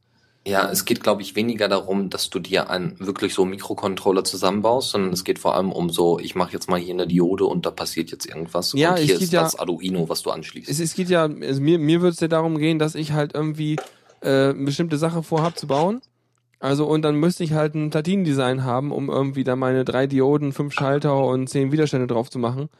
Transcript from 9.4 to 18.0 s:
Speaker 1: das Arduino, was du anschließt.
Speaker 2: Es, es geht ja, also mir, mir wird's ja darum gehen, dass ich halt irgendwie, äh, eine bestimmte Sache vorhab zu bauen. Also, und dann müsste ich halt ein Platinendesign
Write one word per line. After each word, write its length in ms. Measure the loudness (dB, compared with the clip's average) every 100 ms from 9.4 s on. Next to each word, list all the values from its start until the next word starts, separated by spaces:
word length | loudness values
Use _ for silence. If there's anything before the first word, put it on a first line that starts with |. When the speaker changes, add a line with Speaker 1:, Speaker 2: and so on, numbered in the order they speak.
Speaker 1:
das 140 | 2 -2
Arduino, 480 | -4 -4 -2 -2 -2
was 120 | -4
du 100 | -4
anschließt. 380 | -6 -8 -14 -6
Speaker 2:
Es, 100 | -4
es 140 | -2 -2
geht 140 | 0
ja, 140 | 2
also 380 | 2 -2 -4 0
mir, 160 | 4 4
mir 240 | 4 4
wird's 180 | 4 2
ja 80 | 0
darum 280 | 2 2 0
gehen, 220 | 2 2
dass 160 | 0 -2
ich 160 | -2
halt 220 | 0 0 -2
irgendwie, 400 | -4 -2 -2 -2 -4 -16 _ _
äh, 280 | 2 4 4
eine 40 | 2 -2
bestimmte 320 | 0 -2 0
Sache 260 | 0 -2
vorhab 360 | -2 0 0 -2
zu 80 | -2
bauen. 340 | 2 2 0 -8 _ _ _ _ _
Also, 260 | -2 0 2
und 160 | 2
dann 120 | 2 2
müsste 280 | 2 0
ich 100 | -2
halt 220 | 0 0 -2
ein 140 | -2
Platinendesign 760 | -2